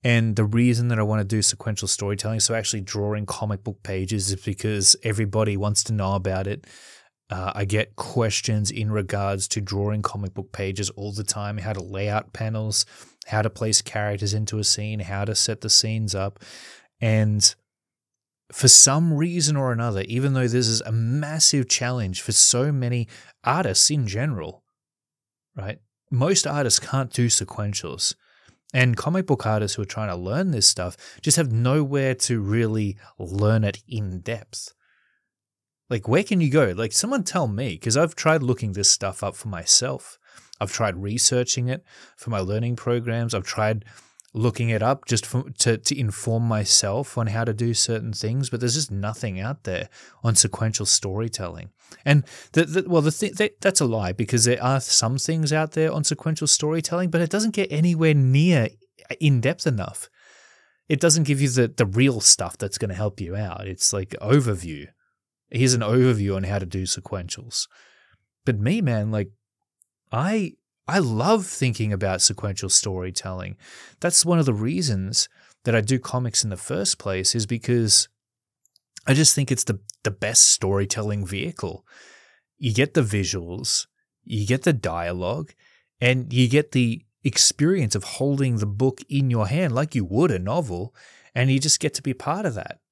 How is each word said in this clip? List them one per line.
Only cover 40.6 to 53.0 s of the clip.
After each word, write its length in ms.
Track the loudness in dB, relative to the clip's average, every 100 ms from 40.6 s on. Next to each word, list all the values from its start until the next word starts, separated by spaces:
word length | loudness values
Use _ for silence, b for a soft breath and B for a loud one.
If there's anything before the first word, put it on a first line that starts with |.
I've 120 | -6
tried 280 | -2 -2 -2
researching 680 | -6 0 2 2 0 -2 -2
it 160 | -4 B B B B
for 140 | -6
my 100 | -2
learning 340 | -2 -2 -2
programs. 600 | -4 -2 -2 0 -2 -2
I've 100 | -2
tried 400 | -4 -2 0 0 B B B B -12
looking 340 | -2 -2 0 0
it 140 | 0
up 240 | 0 0 0
just 180 | -2
for, 240 | 0 -4 -4
to, 300 | -2 0 2
to 180 | 0 -2
inform 440 | -2 -2 -2 0
myself 760 | 0 0 4 4 4 -2 -4 -4
on 120 | -2
how 160 | -2
to 100 | -2
do 180 | -2 -2
certain 400 | 0 -2 -2 -4
things, 380 | -6 -4 -2 -4
but 80 | -2
there's 160 | -2
just 160 | -2 -4
nothing 480 | -4 -6 -6 -8 -6
out 240 | -8 -8
there 260 | -6 -6 -8 B B B
on 100 | 0
sequential 520 | 2 2 0 -4 -2 0
storytelling. 840 | -2 -2 -6 -6 -6 -10 -10 -16 _ B B
And 200 | 2 2 B B B
the, 120 | 0
the, 200 | 2 0 2
well, 120 | 4